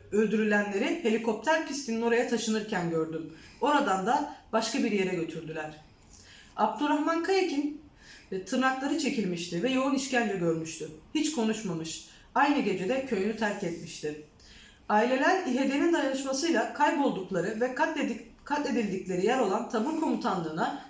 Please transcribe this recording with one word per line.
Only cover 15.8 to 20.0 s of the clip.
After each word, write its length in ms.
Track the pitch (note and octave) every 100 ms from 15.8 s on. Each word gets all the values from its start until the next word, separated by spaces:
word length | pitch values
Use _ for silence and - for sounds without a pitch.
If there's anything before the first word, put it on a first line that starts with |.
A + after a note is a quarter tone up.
| E4+
dayanışmasıyla 800 | D#4+ C4+ C4 C4+ C4 E4 A3 A3+
kayboldukları 880 | - D4+ B3 C4 F#3+ F#3 F#3 F#3+ A3
ve 140 | B3+
katledik-, 720 | B3+ D#4+ D4 G#3 A#3 - -
katledildikleri 800 | - D4 D4 A#3+ G3+ F#3 F#3 F3+ G3+
yer 120 | C4+
olan 320 | G3+ G#3 A#3
tabur 300 | A3+ C4 D#4+